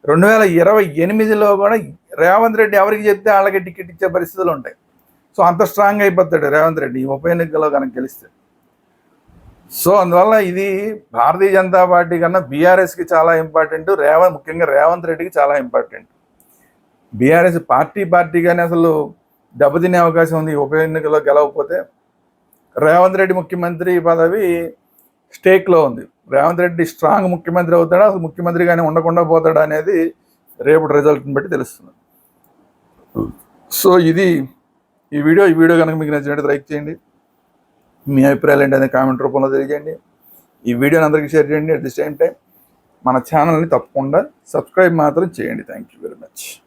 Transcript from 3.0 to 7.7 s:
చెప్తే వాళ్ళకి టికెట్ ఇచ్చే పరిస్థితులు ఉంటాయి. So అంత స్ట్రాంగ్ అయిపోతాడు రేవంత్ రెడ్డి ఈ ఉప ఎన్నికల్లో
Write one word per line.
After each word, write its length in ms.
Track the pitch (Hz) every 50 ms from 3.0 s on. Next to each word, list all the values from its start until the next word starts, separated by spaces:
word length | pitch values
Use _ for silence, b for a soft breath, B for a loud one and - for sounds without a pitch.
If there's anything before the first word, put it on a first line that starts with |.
| 214 208
చెప్తే 220 | 202 196 196 220
వాళ్ళకి 280 | 208 196 196 196 190 196
టికెట్ 320 | 180 185 170 - 185 170
ఇచ్చే 180 | 175 165 190 185
పరిస్థితులు 420 | 165 180 170 165 - 190 185 170
ఉంటాయి. 260 | 160 139 123 - - _ _ _ _ _ _ _ _ _ _ _ _ -
So 60 | 180
అంత 180 | 175 175 165
స్ట్రాంగ్ 380 | 214 180 - 202 208 202 208 208
అయిపోతాడు 460 | 202 196 180 175 185 160 170 156 147
రేవంత్ 340 | 143 139 151 156 165 160 160
రెడ్డి 200 | 143 - 120 131
ఈ 40 | 131
ఉప 220 | 135 135 139 147
ఎన్నికల్లో 440 | 170 170 170 170 160 151 156 156 151